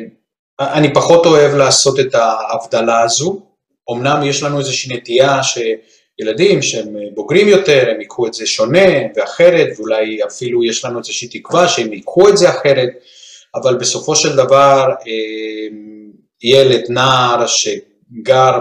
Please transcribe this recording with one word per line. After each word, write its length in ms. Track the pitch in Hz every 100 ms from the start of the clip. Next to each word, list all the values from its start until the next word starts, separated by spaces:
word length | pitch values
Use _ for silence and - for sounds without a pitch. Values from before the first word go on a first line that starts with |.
| - _ _ _ _ -
אני 340 | 139 151 147
פחות 320 | 139 127 170 170
אוהב 300 | 151 143 143
לעשות 440 | 135 - 143 131
את 160 | 131 123
ההבדלה 880 | 117 110 113 117 - 120 117 117
הזו. 400 | 117 - 165 196 - _ _ _ -
אמנם 320 | 120 131 147
יש 200 | 143 139
לנו 160 | 147 143
איזושהי 360 | 131 127 131 120
נטייה 460 | - 120 139 139
ש-, 160 | - - 113 110 _ _ _ -
ילדים 420 | 110 110 190 160
שהם, 360 | - 113 107 104
אה, 40 | 104
בוגרים 340 | 107 104 170 208
יותר, 420 | 185 - 139 123
הם 120 | 110
ייקחו 260 | 107 - 113
את 60 |
זה 120 | - 110
שונה 420 | - 110 160 196 147 113 -
ואחרת, 520 | - - 175 165 139 -
ואולי 420 | 110 110 110 107 104
אפילו 360 | - 123 120
יש 220 | 117 110 123
לנו 140 | 120
איזושהי 280 | 113 - 120
תקווה 400 | - - 165 175
שהם 260 | - 113
ייקחו 360 | 104 - 175 202
את 80 | 175
זה 120 | 175
אחרת, 400 | - 147 131 123 - _ _ - - _ -
אבל 200 | 131 120
בסופו 400 | 113 120 - 151
של 200 | 160 139
דבר, 500 | 127 135 139 135 131 123 117
אה, 600 | 110 110 110 110 107 107 107 107 107 107 - _ _
ילד, 400 | 117 135 127 120 120
נער 560 | 120 131 127 123 120 -
שגר 1120 | - 107 101 - _ _ 120 120 131 131 -